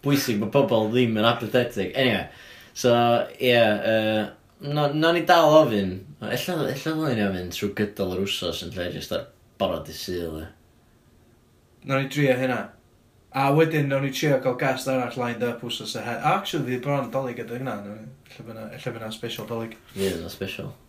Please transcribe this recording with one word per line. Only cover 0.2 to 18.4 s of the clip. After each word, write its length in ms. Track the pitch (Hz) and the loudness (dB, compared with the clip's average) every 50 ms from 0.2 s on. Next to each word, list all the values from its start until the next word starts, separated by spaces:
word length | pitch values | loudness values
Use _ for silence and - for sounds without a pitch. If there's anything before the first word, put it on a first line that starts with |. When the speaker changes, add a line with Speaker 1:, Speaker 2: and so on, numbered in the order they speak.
| - - 117 101 | 2 0 -2 -2
Speaker 1:
bod 100 | 104 101 - | -2 2 2
pobl 360 | 143 131 110 120 110 107 107 | 2 4 4 4 2 2 2
ddim 240 | 113 123 127 113 110 | 2 2 2 4 2
yn 80 | 107 107 | 2 4
apathetic. 680 | 117 120 - - 107 - 123 120 - - 107 - - - | 2 2 2 -4 0 2 2 2 2 -2 -4 -4 -4 -2
Anyway, 320 | 131 131 123 110 92 80 - - - - - - - - - | 0 0 2 2 0 -4 -6 -12 -20 -20 -20 -20 -20 -20 -18
so, 240 | _ - - 123 117 117 120 120 117 117 - - - | _ 0 4 4 6 6 6 4 4 2 2 -2 -6
ie, 180 | - 131 127 120 | -2 2 4 6
yy, 760 | 120 117 107 104 101 - 110 110 110 107 110 110 110 104 - - - _ _ _ _ | 6 6 6 4 2 0 2 2 2 2 2 0 0 -2 -4 -8 -16 _ _ _ _
na-, 300 | - 143 147 147 147 143 143 | -8 -4 -2 0 0 0 2
nawn 220 | 151 156 165 170 | 2 2 4 4
ni 80 | 175 160 | 2 4
dal 320 | 165 180 170 160 151 151 | 6 6 8 8 8 8
ofyn. 400 | 156 156 123 110 101 98 92 90 95 - - - | 8 8 8 4 0 0 -2 -4 -6 -10 -16 -16
Ella, 180 | _ 113 101 - | _ -8 -6 -4
ella 320 | 127 - - 180 160 135 | -4 -4 -4 -2 -2 -2
ddylen 480 | - - - - 160 160 156 160 143 123 | -2 -4 -4 -4 -4 -2 -2 0 0 0
ni 120 | 110 104 98 | 0 0 0
ofyn 260 | 95 90 90 90 - | -2 -4 -6 -8 -6
trwy 160 | - - 101 - | -4 -4 -4 -2
gydol 420 | - 107 101 - - 98 92 90 | -2 -4 -4 -2 -4 -4 -4 -2
yr 100 | 90 98 | -4 -2
wsos 380 | 98 - - - 87 82 - 87 | -4 -4 -4 -4 -6 -6 -6 -8
yn 100 | 80 76 | -10 -8
lle 160 | 90 87 90 | -6 -6 -6
jyst 240 | 80 73 71 - 87 | -6 -8 -8 -6 -6
ar 140 | - - - _ _ _ _ _ _ | -6 -6 -8 _ _ _ _ _ _
bore 260 | 101 92 87 82 82 | -2 -2 -2 -4 -6
dydd 120 | - - | -10 -12
Sul, 440 | - - - 90 87 85 82 78 78 82 | -12 -8 -6 -6 -6 -6 -6 -8 -8 -10
ie. 60 | - - _ _ _ _ _ _ _ _ _ _ _ _ _ _ _ _ _ _ _ _ _ _ _ _ _ _ | -12 -16 _ _ _ _ _ _ _ _ _ _ _ _ _ _ _ _ _ _ _ _ _ _ _ _ _ _
Speaker 2:
Nawn 180 | 135 135 135 139 | -2 -2 -2 -2
ni 80 | 131 | -2
drio 240 | - 151 143 135 127 | 0 2 4 4 4
hynna. 240 | 123 131 127 127 110 - - - _ _ _ _ _ _ _ _ _ _ _ - | 4 2 0 -2 -2 -4 -10 -14 _ _ _ _ _ _ _ _ _ _ _ -2
A 200 | 135 139 139 139 | 0 2 4 6
wedyn 340 | 156 165 156 160 151 139 | 6 4 4 4 0 0
nawn 160 | 135 139 135 139 | 2 0 0 0
ni 80 | 139 | -2
trio 300 | 131 - - 151 139 131 - | -2 0 2 2 2 4 2
gael 140 | 131 123 - | 0 0 0
guest 300 | 151 131 131 - - 139 | 0 -2 -2 -2 -2 -2
arall 240 | 131 131 123 120 - | -2 0 -2 -2 -4
lined 280 | 127 120 120 117 104 120 | -4 -4 -4 -2 -2 -2
up 160 | 120 113 - - | -4 -4 -6 -8
wsos 320 | 120 113 - 107 104 - | -8 -8 -8 -8 -8 -8
ahead. 220 | 120 101 113 117 - | -8 -6 -6 -8 -2
A 160 | - 151 180 | 0 0 0
actually, 320 | 202 196 - - 156 135 | 0 -2 -4 -4 -4 -2
fydd 160 | 123 127 123 120 | -2 -4 -4 -2
bron 300 | 143 143 139 127 117 110 | -2 -2 -2 -2 -2 -4
Dolig 240 | 135 135 127 117 117 | -4 -4 -4 -6 -8
gyda 220 | 113 110 117 127 | -10 -8 -8 -8
hynna, 160 | 135 127 110 101 | -6 -6 -6 -8
nawn 220 | 101 101 104 110 | -8 -12 -12 -14
ni. 80 | 110 - - - _ | -14 -18 -20 -20 _
Ella 140 | - - - | -20 -20 -18